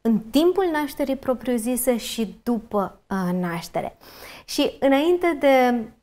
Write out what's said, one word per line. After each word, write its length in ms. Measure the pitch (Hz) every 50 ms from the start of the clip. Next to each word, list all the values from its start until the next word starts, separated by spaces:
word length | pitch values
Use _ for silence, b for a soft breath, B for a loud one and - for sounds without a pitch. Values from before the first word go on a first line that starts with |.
în 200 | _ 226 226 196
timpul 480 | - - - 277 320 349 359 381 381 359 320
nașterii 440 | 302 302 277 - - 294 262 269
propriu-zise 800 | 269 - - 254 233 - - 247 240 214 233 254 240 - 269 247
și 440 | 220 - - - - 226 190 185 - _
după, 580 | - 240 220 214 - - 208 190 - - _ _
uh, 260 | _ 196 190 185 175 180
naștere. 640 | 180 180 175 165 170 170 - - 165 147 - - B B B B B B B B B B
Și 260 | - - - 285 - - -
înainte 560 | - 277 269 269 294 339 359 349 349 339 330 277
de 440 | 294 277 269 262 254 247 240 240 220 214 - _